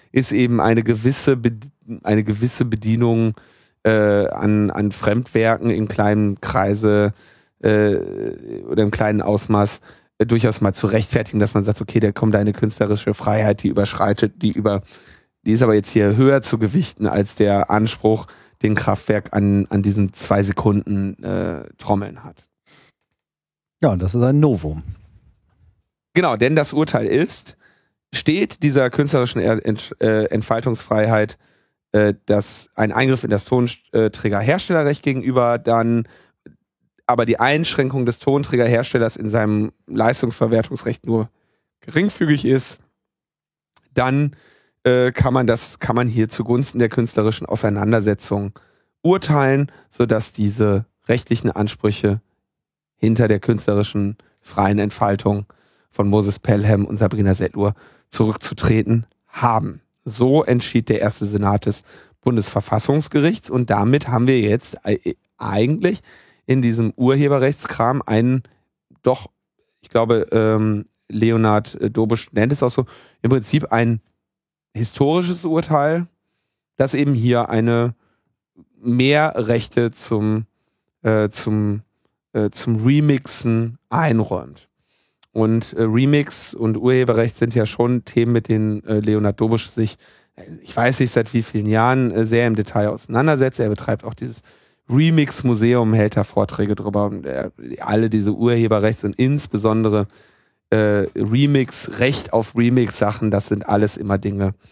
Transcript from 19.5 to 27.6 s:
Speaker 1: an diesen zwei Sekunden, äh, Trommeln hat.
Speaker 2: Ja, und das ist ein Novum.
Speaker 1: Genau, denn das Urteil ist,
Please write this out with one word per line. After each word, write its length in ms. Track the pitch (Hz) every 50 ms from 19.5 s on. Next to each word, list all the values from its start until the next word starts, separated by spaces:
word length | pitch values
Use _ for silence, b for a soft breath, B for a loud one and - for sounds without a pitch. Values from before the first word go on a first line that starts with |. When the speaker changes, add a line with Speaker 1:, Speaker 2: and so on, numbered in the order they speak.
| 101 101 98 -
Speaker 1:
an 140 | - 101 101
diesen 300 | 104 98 104 101 95 -
zwei 280 | - - - 101 101 98
Sekunden, 760 | 98 95 - - 110 101 101 - - 104 98 98 98 - - -
äh, 420 | 95 95 92 92 87 85 67 - - - -
Trommeln 460 | - - 104 98 101 104 - - -
hat. 240 | - - _ _ _ _ _ b b b b b b b _ _ _ _ _ _ _ _ _ _ _ _ _ _ _ _ _
Speaker 2:
Ja, 80 | - 135
und 100 | 98 90
das 140 | 90 98 98
ist 80 | 120 120
ein 160 | 127 139 147
Novum. 420 | 151 147 120 - - 76 78 156 - - - - - - - _ _ _ _ _ _ _ _ _ _ _ _ _ _ _ _ _ _ _ -
Speaker 1:
Genau, 200 | 170 180 151 120
denn 200 | 101 120 131 156
das 180 | 156 139 - -
Urteil 320 | 147 160 151 - 113 113
ist, 500 | - - 135 160 - - - - - - _